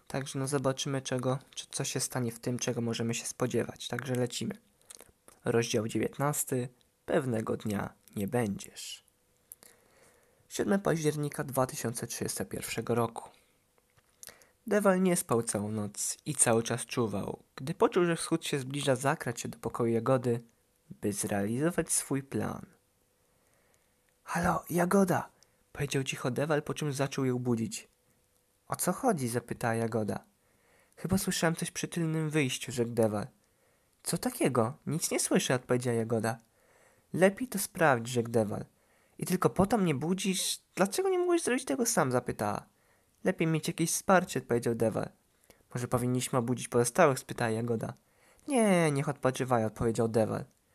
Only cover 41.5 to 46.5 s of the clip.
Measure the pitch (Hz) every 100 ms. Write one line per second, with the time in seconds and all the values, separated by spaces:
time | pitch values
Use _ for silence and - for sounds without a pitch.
41.5 | 254 - 269 233 - 143 123 - 123 104
42.5 | 101 - _ _ _ _ _ 185 185 165
43.5 | 160 - - 165 - - 185 185 - -
44.5 | 117 123 113 113 107 - _ _ _ _
45.5 | - _ 123 123 123 123 127 - 135 117